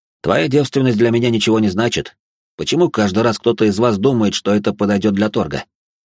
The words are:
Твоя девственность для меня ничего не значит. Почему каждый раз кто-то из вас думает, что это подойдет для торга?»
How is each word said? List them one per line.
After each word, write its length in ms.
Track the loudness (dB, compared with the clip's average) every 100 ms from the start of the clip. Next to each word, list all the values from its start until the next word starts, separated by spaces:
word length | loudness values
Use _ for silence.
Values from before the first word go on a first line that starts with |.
| _ _
Твоя 260 | -2 0 0
девственность 500 | 0 0 0 0 2
для 120 | 2
меня 200 | 2 0
ничего 300 | 0 2 2
не 100 | 0
значит. 460 | 0 -2 -4 -8 -14 _ _ _ -10
Почему 340 | -4 0 0
каждый 340 | 0 0 2
раз 160 | 0 0
кто-то 260 | 0 2 0
из 140 | 2
вас 180 | 0 2
думает, 380 | 0 2 0 -2
что 180 | 0
это 200 | 0 0
подойдет 400 | -2 0 0 0
для 160 | 0 0
торга?» 360 | -2 -4 -6 -12 _ _ _